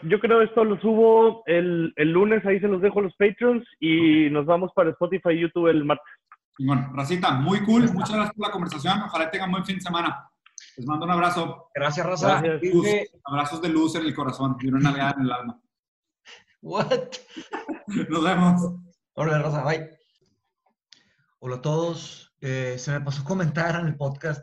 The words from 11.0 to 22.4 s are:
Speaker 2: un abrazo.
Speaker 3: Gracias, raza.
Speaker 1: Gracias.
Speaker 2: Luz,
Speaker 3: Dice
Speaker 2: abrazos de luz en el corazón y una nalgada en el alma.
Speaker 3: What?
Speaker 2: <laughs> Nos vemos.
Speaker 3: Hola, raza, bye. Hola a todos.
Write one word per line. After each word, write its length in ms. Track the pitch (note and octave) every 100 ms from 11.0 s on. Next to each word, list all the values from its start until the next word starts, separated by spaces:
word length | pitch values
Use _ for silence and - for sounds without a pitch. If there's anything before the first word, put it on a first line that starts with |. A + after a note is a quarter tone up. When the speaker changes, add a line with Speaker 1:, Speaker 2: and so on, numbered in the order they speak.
| E3+
Speaker 2:
un 60 |
abrazo. 580 | F3 F3 D#3+ D3+ - _
Speaker 3:
Gracias, 320 | C#3 D3 D3+ E3+
raza. 340 | F#3 G3 F#3
Speaker 1:
Gracias. 320 | E3 D#3 F3+
Speaker 2:
Luz, 100 | F3 G#3
Speaker 3:
Dice 240 | G#3 - _ C#3
Speaker 2:
abrazos 360 | C#3+ C#3+ D#3+
de 80 | F3
luz 260 | D#3+ D#3+ E3
en 100 | D#3
el 80 |
corazón 440 | C#3 C3 C3 C3+ B2
y 60 | C3
una 120 | C3+
nalgada 360 | C#3+ C#3 C#3 C#3
en 80 | B2+
el 60 |
alma. 280 | B2 A#2+ - _ _ _ _ _ _ - - _ _
Speaker 3:
What? 480 | D#3+ G3 - B3 - - - - - G4+ - - -
Speaker 2:
<laughs> 220 | G3 -
Nos 140 | D#3+
vemos. 380 | E3+ F3+ F3+ - - - - _ _
Speaker 3:
Hola, 260 | C3+ D#3 D3+
raza, 220 | D3 D3
bye. 260 | C#3 D#3+ - - _ _ _ _ _ _ _ _ _ _ _ _ _ _
Hola 160 | B2+ B2+
a 40 |
todos. 720 | D3+ D#3 E3+ E3 - - _ _